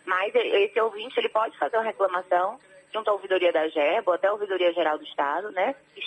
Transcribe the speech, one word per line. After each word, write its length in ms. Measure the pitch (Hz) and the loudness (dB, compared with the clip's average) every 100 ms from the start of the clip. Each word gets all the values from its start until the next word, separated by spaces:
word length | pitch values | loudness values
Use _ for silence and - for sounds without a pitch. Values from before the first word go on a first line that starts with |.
Mas 300 | 185 185 208 | -4 -2 0
e-, 320 | 247 - 202 | 0 2 2
esse 140 | 202 226 | 2 2
ouvinte, 380 | 220 208 247 240 | -2 -4 -6 -4
ele 100 | 226 | -2
pode 260 | 214 226 - | 0 -2 -4
fazer 180 | 143 226 | -2 0
uma 60 | |
reclamação 760 | 226 - 190 180 185 175 190 254 _ - - | -2 0 0 0 0 0 0 -4 _ -20 -10
junto 180 | 214 214 | -4 -2
à 40 | |
ouvidoria 400 | 196 190 185 175 | -2 0 2 2
da 140 | 165 160 | 2 0
Gerba, 440 | 156 147 220 185 | 0 2 2 0
ou 40 | |
até 120 | 170 196 | 2 2
à 60 | |
ouvidoria 400 | 214 202 180 175 | 0 -2 2 2
geral 240 | 170 156 151 | 2 0 -2
do 60 | |
Estado, 480 | - - 143 160 208 | -6 -4 -2 -2 -4
né? 240 | 180 226 277 _ | -2 -2 -4 _
Que 80 | 196 | -14